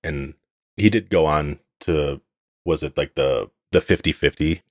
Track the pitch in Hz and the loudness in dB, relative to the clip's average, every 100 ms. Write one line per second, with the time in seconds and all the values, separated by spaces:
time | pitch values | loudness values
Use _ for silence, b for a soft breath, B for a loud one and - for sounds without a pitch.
0 | 80 73 69 - _ _ _ - 104 110 | -8 -8 -8 -14 _ _ _ 2 4 4
1 | 92 92 78 76 73 71 _ _ - 78 | 0 2 2 2 -2 -8 _ _ -2 -2
2 | 71 67 _ _ _ _ 87 78 73 - | -2 -6 _ _ _ _ -4 -2 -2 -4
3 | 71 - 67 62 50 _ - - - 90 | -4 -2 0 0 -4 _ -2 0 2 0
4 | 85 - 69 - 78 82 _ | 0 0 -2 0 -2 -2 _